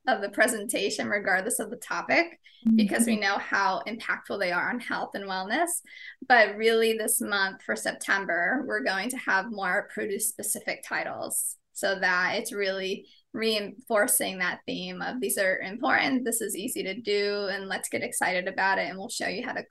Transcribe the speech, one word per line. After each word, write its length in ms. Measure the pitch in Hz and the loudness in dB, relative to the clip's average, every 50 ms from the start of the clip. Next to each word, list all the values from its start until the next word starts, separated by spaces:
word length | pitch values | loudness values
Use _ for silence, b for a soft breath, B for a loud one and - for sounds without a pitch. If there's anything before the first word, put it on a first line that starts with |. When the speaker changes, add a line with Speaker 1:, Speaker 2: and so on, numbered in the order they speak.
| - 262 | 0 0
Speaker 1:
of 100 | 233 202 | 0 2
the 80 | 202 | 0
presentation, 800 | 202 - 302 320 - 233 214 202 240 - - 196 208 - - 240 | -2 2 4 4 4 4 0 -4 -4 -2 0 0 0 -2 -2 -2
regardless 520 | 220 208 208 196 196 185 190 185 175 - - | 0 0 0 2 2 2 2 0 0 -2 -4
of 100 | 220 202 | -4 -6
the 80 | 240 | -8
topic, 600 | - - - 185 170 - - 247 311 339 339 - - b b b b b 226 226 | -10 -8 -6 -4 -4 0 2 4 2 2 2 -4 -14 b b b b b 4 6
because 300 | 220 214 196 - - 233 | 6 6 4 4 2 2
we 80 | 233 220 | 2 2
Speaker 2:
Mm-hmm. 80 | 208 | 2
Speaker 1:
know 160 | 202 196 202 | 2 2 2
how 440 | - - - - 196 196 190 185 - - | 0 0 0 0 2 2 2 2 0 -2
impactful 520 | 214 226 220 - - 185 - - - - 202 | -6 -8 -6 -4 -4 -4 -4 -6 -6 -4 -2
they 120 | 190 180 | 0 0
are 180 | 175 175 143 180 | 0 0 0 0
on 120 | 226 247 | -2 -4
health 300 | - - - 190 190 - - | -4 -4 -4 -4 -4 -4 -6
and 100 | 185 196 | -6 -6
wellness. 460 | 196 185 185 190 202 247 311 349 339 - - B B B B B B B B - | -4 -4 -4 -2 -2 0 0 0 0 -2 -4 B B B B B B B B 2
But 300 | - 254 233 214 202 208 | 6 8 8 8 6 4
really 400 | 214 220 226 226 226 226 226 220 | 2 4 4 6 6 4 4 2
this 240 | 220 220 220 - - | 2 0 0 0 0
month 400 | 220 208 202 196 190 190 196 - - | 0 0 0 2 2 0 -2 -4 -6
for 120 | - 214 | -4 -4
September, 880 | 214 - 185 - - - - 202 196 190 180 170 175 175 185 226 302 - | -2 -2 -4 -4 -2 -2 0 0 0 0 0 0 2 2 2 0 0 0
we're 160 | 208 214 208 - | -2 -2 -2 0
going 260 | 196 190 190 202 254 | 0 0 0 -2 -4
to 60 | 269 247 | -4 -4
have 320 | - - 190 190 196 240 | 0 0 2 2 0 0
more 360 | 208 196 190 180 185 202 202 - - | -4 -2 0 0 0 0 -2 -2 -6
produce 340 | 214 214 214 202 226 - | -6 -4 -4 -2 -2 -2
specific 560 | - - - 208 - - 220 - 190 - - - | -4 -4 -4 -4 -4 -4 -4 -4 -6 -6 -6 -6
titles 720 | - - 160 160 - - 110 - - - - - - - - _ _ | -6 -4 -4 -4 -4 -4 -6 -6 -4 -2 -2 -2 -4 -6 -10 _ _
so 260 | - - - 196 196 | -8 -4 -2 0 0
that 380 | 185 190 185 180 180 - - 185 | 2 2 2 4 4 2 2 0
it's 160 | 214 226 - | 0 -2 -4
really 560 | 208 202 202 190 190 190 190 190 196 190 b b b b b _ - | -2 -2 0 0 0 -2 -2 -4 -4 -6 b b b b b _ -6
reinforcing 1080 | 220 220 226 220 208 208 190 - - - - 226 202 208 254 - - - 190 190 185 | -2 0 0 0 0 -2 -4 -8 -12 -4 2 4 4 4 4 4 2 0 -2 -2 -2
that 200 | 180 175 - - - | -2 -2 -2 -4 -6
theme 340 | - 175 180 180 185 180 180 | -8 -6 -6 -6 -8 -8 -6
of 200 | 170 180 233 254 | -6 -6 -4 -2
these 160 | 196 196 - | -2 -2 0
are 200 | 208 196 185 190 - | 2 2 2 2 0
important, 680 | - 190 202 233 277 262 254 - - 277 269 247 262 | -2 -6 -6 -2 2 2 4 4 4 4 2 2 2
this 160 | 233 226 - | 0 -2 -2
is 140 | 214 202 - | -2 -4 -4
easy 280 | 175 202 226 - 202 185 | -4 -6 -4 -4 -4 -4
to 100 | 190 196 | -4 -6
do, 540 | 240 233 208 202 202 202 202 202 202 202 190 | -4 -2 0 0 2 2 0 0 -2 -2 -4
and 200 | 196 196 196 190 | -4 -4 -4 -6
let's 180 | 185 - - | -6 -6 -4
get 160 | - - - - | -4 -4 -4 -4
excited 420 | - - - 180 175 185 180 185 | -4 -2 -2 0 0 0 0 -2
about 320 | 196 190 - 190 196 190 | -2 -2 0 2 2 2
it, 120 | 185 175 - | 0 -2 -4
and 100 | 185 190 | -6 -8
we'll 80 | 202 | -10
show 220 | 226 - - - - | -8 -6 -6 -4 -4
you 140 | 180 170 - | -4 -4 -6
how 100 | 226 - | -6 -6
to 100 | - - - | -8 -8 -6